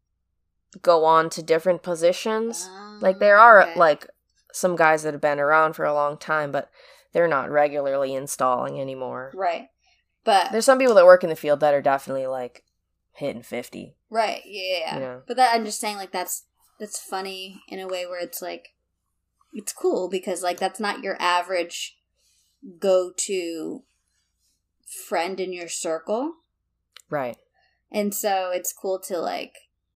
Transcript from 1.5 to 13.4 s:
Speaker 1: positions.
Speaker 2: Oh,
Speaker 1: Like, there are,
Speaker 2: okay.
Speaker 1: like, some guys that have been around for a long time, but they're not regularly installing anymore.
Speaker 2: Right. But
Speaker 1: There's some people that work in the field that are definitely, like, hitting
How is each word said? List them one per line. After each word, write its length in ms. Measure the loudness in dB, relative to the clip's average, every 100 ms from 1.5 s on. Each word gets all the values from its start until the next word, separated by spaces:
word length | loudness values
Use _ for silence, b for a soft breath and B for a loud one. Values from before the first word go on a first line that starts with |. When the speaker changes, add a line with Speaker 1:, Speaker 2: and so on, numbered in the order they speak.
| 0 0 -2
Speaker 1:
positions. 840 | -2 0 0 0 -2 -4 -4 -8 -12
Speaker 2:
Oh, 280 | -16 -20 -4
Speaker 1:
Like, 180 | -2 2
there 180 | 6 10
are, 240 | 12 10
Speaker 2:
okay. 160 | 8 4
Speaker 1:
like, 280 | 4 2 -4 _ _ _ _
some 240 | -4 -2 2
guys 280 | 2 2
that 100 | -2
have 80 | -2
been 180 | -2 0
around 340 | 2 4 2
for 120 | 0 -2
a 80 |
long 240 | -2 -2 -4
time, 340 | -4 -4 -4
but 180 | -6 -8 b b b b
they're 160 | 0 2
not 200 | 0 0
regularly 640 | 0 0 0 -4 -2 -4
installing 680 | -6 -8 -4 -2 -2 -4 -8
anymore. 500 | -10 -10 -10 -10 -12
Speaker 2:
Right. 360 | -6 -6 -6 -10 _ _ _ _ _ 0
But 260 | 0 2
Speaker 1:
There's 140 | 0 2
some 140 | 4
people 160 | 4 8
that 100 | 10
work 180 | 8
in 60 | 6
the 60 | -4
field 240 | -2 0
that 120 | 2
are 80 | 2
definitely, 460 | 2 0 -2 -8 -6
like, 380 | -8 -10 -16 _ _ _ _ _
hitting 280 | -12 -10 -10